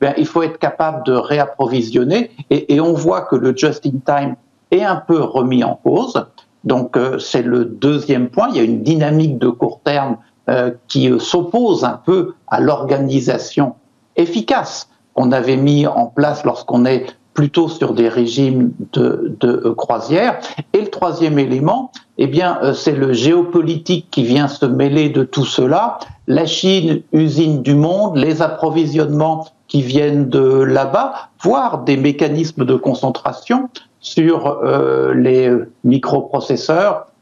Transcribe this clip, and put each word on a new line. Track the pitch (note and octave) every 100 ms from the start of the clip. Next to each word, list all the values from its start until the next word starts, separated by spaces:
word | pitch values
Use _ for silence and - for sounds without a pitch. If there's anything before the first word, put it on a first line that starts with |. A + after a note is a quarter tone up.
ben, | C#3 D3
il | D#3
faut | E3+
être | D#3+ -
capable | D3+ - D#3+ D#3
de | C3+
réapprovisionner | B2+ - D3 C#3+ - B2+ C3 A2 B2 B2 G#3 A#3+ - -
et, | C#3+ -
et | C#3+
on | E3+
voit | D#3 D#3 F#3
que | - B2+
le | B2+
just-in-time | B2 D#3 D3+ D3 C3 - C#3+ C#3 B2+ _ _ _
est | F3+
un | G#3 E3
peu | - E3
remis | C3 C3 B2+ B2+
en | A#2
cause. | - - E3 B3 B2 - _ _ _
Donc, | C#3 C3 B2 C3
euh, | C3 C3
c'est | - C3
le | A#2+ B2 A#2
deuxième | - C#3+ D3 - B2+ B2
point. | F#3+ A#3+
Il | F3+
y |
a |
une | A2+ A2+
dynamique | A2+ D#3+ D3+ D#3 D#3 B2
de | C3
court | A#2+ A#2 -
terme, | D3 C#3+ C3 A2+ _ _ -
euh, | B2+ B2 A#2+ -
qui, | C#3 C3
euh, | A#2+
s'oppose | - F3+ E3+ A#3+ A#3 F3
un | B2 A2
peu | - F#3 - - -
à | A2+
l'organisation | C3 C#3+ C3 C#3 C3+ C3+ B2 A#2 - - C3+ - _ _ _ -
efficace | E3+ A#3+ A3 C4 - - - _ _
qu'on | - B2+
avait | C3 B2 C3
mis | C#3 D3 D3
en | - A#2+
place | - D3 C#3+
lorsqu'on | C3 - - B2 B2+
est | B2+ - - _
plutôt | - D3 F3 D#3+
sur | - B2+
des | A#2 A2+
régimes | B2 A#2 A#2+ C3+ C3 A#2+ - -
de, | - - - - G#2+
de, | A#2+ A#2+
euh, | A#2
croisière. | A2 - A#2 A#2 E3+ A#3+ - - - -
Et | G3+
le | G#3
troisième | - F3+ D#3+ D#3+ C#3+
élément, | C3 B2+ D3+ B3 B3 - - -
eh | C3+
bien, | D3 F3+ -
euh, | C#3
c'est | B2+ E3
le | C#3 C3+
géopolitique | A#2 C3+ F3 F3 F3 D#3+ D#3+ - F3+ -
qui | -
vient | A#2 C3+ C#3+
se | - C3+
mêler | B2+ C#3 D3 D3
de | C3
tout | C3 C#3+
cela. | C3 - B2+ E3+ A3+ - - - -
La | C#3+ E3
Chine, | - F#3+ F#3+ D#3+ D3 -
usine | D#3 D#3 D3 D#3+ D3
du | C#3+
monde, | C#3+ D#3+ F#3+ G#3 D3
les | D3 D#3
approvisionnements | D#3+ - D#3+ D#3 D3+ D#3 D3 D3 D#3+ D#3 D#3 _ -
qui | C#3+
viennent | B2 C#3+ D3 C#3+ C3
de | C3+
là-bas, | C3 C3+ C3+ C3+ C3+ G#3 C4+ - - _
voire | - D3+ - D3
des | B2+ C3+
mécanismes | D3 C#3+ D3+ D3+ D#3+ -
de | B2+
concentration | B2+ C#3 B2 C3 - C3 - - B3 C4+ - - _
sur, | - - D#3+ D#3+ C#3+ C#3+
euh, | C3 C#3 C3+ C3 C3
les | B2+ B2+ B2+ B2+ B2 - -
microprocesseurs | B2 C3+ - C#3+ - C3+ - C3 - E3 G3+ - - _